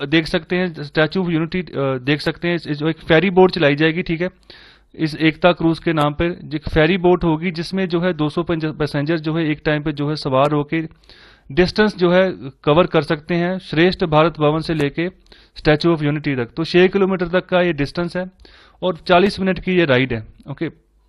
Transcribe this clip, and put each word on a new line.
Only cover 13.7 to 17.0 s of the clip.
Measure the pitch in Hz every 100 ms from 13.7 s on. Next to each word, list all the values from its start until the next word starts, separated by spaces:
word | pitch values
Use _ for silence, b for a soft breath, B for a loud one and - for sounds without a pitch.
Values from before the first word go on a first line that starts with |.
| 156 175 180 175
भारत | 151 165 156
भवन | 151 160
से | 156
लेके | 165 143 143 175 - b b b -
Statue | - 151 170 165
of |
Unity | 147 151 147 131
तक। | 117 -
तो |
छह | 160 175 185
किलोमीटर | 196